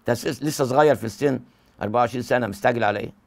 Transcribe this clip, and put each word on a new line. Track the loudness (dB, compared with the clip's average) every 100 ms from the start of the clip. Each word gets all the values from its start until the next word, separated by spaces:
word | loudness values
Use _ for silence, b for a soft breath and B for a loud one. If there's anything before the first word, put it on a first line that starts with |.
أنت | -2
س-، | -2 -2 -4
لسه | -4 -2
صغير | 0 4 4
في | 4
السن، | -2 -2 -2 -2 -8 b b b
أربعة | -4 0
وعشرين | 0 -2
سنة، | 0 0 0
مستعجل | -2 0 0
على | 0 -2
إيه؟ | -6 -14